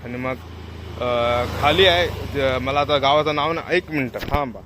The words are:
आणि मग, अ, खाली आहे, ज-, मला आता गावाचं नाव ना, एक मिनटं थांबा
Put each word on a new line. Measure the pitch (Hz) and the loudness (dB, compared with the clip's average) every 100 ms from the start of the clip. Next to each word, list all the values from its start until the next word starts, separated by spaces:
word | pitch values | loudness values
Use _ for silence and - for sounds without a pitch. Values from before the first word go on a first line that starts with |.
आणि | 120 123 | -10 -6
मग, | 127 127 - - - - - - | -6 -6 -10 -16 -14 -14 -14 -6
अ, | 123 120 120 120 123 - | 0 2 2 2 0 0
खाली | 143 160 190 | 2 6 6
आहे, | 175 165 | 6 0
ज-, | - 143 139 135 131 | -4 -6 -2 0 0
मला | 131 143 | 0 0
आता | 143 143 | 2 2
गावाचं | 135 151 151 147 | 4 4 2 0
नाव | 147 | -2
ना, | 165 - | -4 0
एक | 175 185 | -2 0
मिनटं | 151 127 104 | -4 -4 -6
थांबा | - 143 139 101 | -4 -2 -2 -8